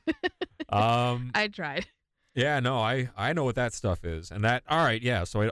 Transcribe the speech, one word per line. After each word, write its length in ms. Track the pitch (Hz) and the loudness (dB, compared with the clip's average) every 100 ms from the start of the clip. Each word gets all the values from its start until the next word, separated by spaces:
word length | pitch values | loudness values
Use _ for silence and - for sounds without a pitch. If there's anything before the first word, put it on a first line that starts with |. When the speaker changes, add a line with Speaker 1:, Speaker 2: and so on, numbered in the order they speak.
| - | -4
Speaker 1:
<laughs> 640 | 311 - - - - - | -4 -4 -6 -12 -10 -2
Speaker 2:
Um, 640 | 101 113 120 123 123 123 208 | 2 2 2 2 -2 -2 -2
Speaker 1:
I 120 | 214 | -2
tried. 380 | 208 151 147 - _ _ _ _ | -4 -6 -6 -8 _ _ _ _
Speaker 2:
yeah, 260 | 123 139 143 | 0 2 2
no, 200 | 123 131 | 2 2
I, 300 | 110 131 123 - | 2 0 -2 -4
I 180 | 117 | -2
know 100 | 170 131 | 0 0
what 100 | 117 | 0
that 180 | 123 | -2
stuff 300 | - 104 87 | 0 -2 -2
is. 280 | 85 80 90 | -2 -6 -8
And 120 | 95 | 0
that, 200 | 110 123 - | 2 2 0
all 160 | 160 | 2
right, 180 | 147 113 | 2 2
yeah, 220 | 120 110 | 0 0
so 200 | 87 107 | -2 0
I, 80 | 110 | 0